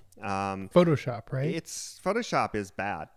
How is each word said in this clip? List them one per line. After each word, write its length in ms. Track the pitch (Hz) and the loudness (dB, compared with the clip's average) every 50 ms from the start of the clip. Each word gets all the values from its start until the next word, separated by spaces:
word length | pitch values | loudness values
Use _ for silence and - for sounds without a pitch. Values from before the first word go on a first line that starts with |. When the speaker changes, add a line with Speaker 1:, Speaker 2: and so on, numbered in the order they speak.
| - - - - | -20 -20 -14 -8
Speaker 1:
Um, 480 | 101 101 98 98 98 98 95 95 98 95 | -4 -2 0 0 0 -2 -2 -4 -6 4
Speaker 2:
Photoshop, 640 | - 175 180 170 151 123 - - 117 107 - - - | 6 6 8 8 4 2 0 -4 -6 -6 -6 -6 -4
right? 200 | 131 139 156 170 | -2 -2 -2 -2
Speaker 1:
It's, 460 | 165 - - - - - - - - | -4 -6 -8 -10 -10 -10 -12 -12 -4
Photoshop 540 | - 185 208 233 226 - - 143 113 104 - | -2 0 0 0 0 0 2 2 2 2 0
is 160 | 107 101 92 | -2 -4 -4
bad 380 | - - 95 101 95 80 78 - - | -6 -4 -4 -4 -4 -4 -8 -10 -12